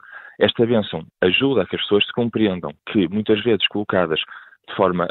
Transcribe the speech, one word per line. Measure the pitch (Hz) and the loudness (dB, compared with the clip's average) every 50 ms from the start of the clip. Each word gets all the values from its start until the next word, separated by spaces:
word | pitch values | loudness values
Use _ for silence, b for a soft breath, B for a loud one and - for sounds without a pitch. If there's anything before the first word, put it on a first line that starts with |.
| B B B B B B B B | B B B B B B B B
esta | - - - - 117 | 0 0 4 2 2
bênção | 113 123 110 101 - - 80 80 - _ - | 2 2 0 0 -2 -6 -10 -10 -12 _ 0
ajuda | 92 92 90 - 131 139 135 107 87 | 0 2 2 2 0 2 2 0 0
a | |
que | - - | -2 -4
as | 85 - | -8 -2
pessoas | - 101 104 - | 0 2 2 2
se | - - | 0 -2
compreendam | 123 120 117 - 110 110 101 92 90 82 73 - _ _ | -2 -2 -2 0 0 0 0 0 -2 -8 -10 -12 _ _
que, | - - 110 90 80 | -2 0 0 0 2
muitas | 95 107 104 - 107 104 104 | 0 -4 0 2 0 2 2
vezes | 120 110 95 - | 0 0 0 0
colocadas | - - 101 104 - 107 95 87 80 78 - - B B B B B B B B - | -2 -4 -4 -4 0 0 0 2 0 0 -4 -4 B B B B B B B B -12
de | - | -2
forma | - 98 92 90 87 87 87 | 0 2 2 2 0 -2 -4